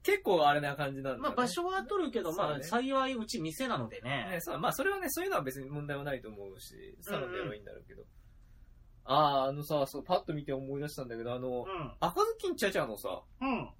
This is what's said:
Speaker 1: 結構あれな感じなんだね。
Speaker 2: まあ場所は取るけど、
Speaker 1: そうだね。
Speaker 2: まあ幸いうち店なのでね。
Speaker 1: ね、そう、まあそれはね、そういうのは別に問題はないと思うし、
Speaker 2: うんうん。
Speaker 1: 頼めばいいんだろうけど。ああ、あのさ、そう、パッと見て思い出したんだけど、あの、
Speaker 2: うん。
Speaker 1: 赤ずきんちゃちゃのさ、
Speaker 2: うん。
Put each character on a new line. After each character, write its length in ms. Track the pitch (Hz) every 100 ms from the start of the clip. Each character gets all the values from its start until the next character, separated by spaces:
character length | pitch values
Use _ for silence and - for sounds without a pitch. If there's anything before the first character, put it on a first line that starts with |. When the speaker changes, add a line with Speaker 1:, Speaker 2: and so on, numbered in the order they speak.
Speaker 1:
結 180 | - 392
構 280 | - 175 147
あ 60 |
れ 80 | 147
な 140 | 143 139
感 180 | 143
じ 80 | 135
な 120 | 135
ん 0 |
だ 40 | 127
ね。 20 |
Speaker 2:
ま 60 | 285
あ 20 |
場 160 | - 240
所 180 | - 349
は 160 | 381
取 240 | - 403 294
る 60 |
け 100 | 226
ど、 100 | 170
Speaker 1:
そ 40 | 175
う 20 |
だ 160 | 170
ね。 60 | 120
Speaker 2:
ま 0 |
あ 40 |
幸 440 | 151 233 262 269 269
い 60 | 254
う 100 | 214
ち 160 | 233
店 260 | 160 151 262
な 120 | 175
の 100 | 113
で 120 | 101
ね。 260 | 120 139 107
Speaker 1:
ね、 40 | 175
そ 140 | 339
う、 60 | 143
ま 100 | -
あ 20 |
そ 120 | -
れ 80 | 381
は 80 | 392
ね、 80 | 339
そ 140 | 330
う 20 | 381
い 40 |
う 20 |
の 60 | 339
は 40 |
別 180 | 135 135
に 80 | 135
問 200 | 147 147
題 100 | 143
は 60 |
な 100 | 143
い 80 | 131
と 80 | 110
思 80 | 104 98
う 120 | 95
し、 160 | - - - - 180
Speaker 2:
う 40 |
ん 40 | 170
う 20 |
ん。 40 |
Speaker 1:
頼 220 | 135 185
め 60 | 170
ば 60 | 104
い 20 |
い 40 |
ん 40 | 98
だ 60 |
ろ 60 | -
う 40 | -
け 80 | -
ど。 80 | - - - - - - - - - - -
あ 80 |
あ、 320 | 139 151 139 135
あ 60 |
の 120 | 143
さ、 220 | 147 151 135
そ 140 | 143
う、 20 |
パ 140 | - 180
ッ 60 |
と 120 | - 151
見 100 | 143
て 80 |
思 240 | 135 135 139
い 40 |
出 80 | 147
し 60 | 147
た 100 | 123
ん 20 |
だ 100 | 117
け 60 |
ど、 100 | 117
あ 60 | 123
の、 240 | 127 123
Speaker 2:
う 40 | 370
ん。 240 | 262 143 -
Speaker 1:
赤 240 | 175 359
ず 120 | 427 453
き 100 | 381
ん 60 | 311
ち 120 | 202
ゃ 40 |
ち 60 | 185
ゃ 80 | 131
の 140 | 104
さ、 240 | 98 90 - -
Speaker 2:
う 40 | 269
ん。 240 | 220 127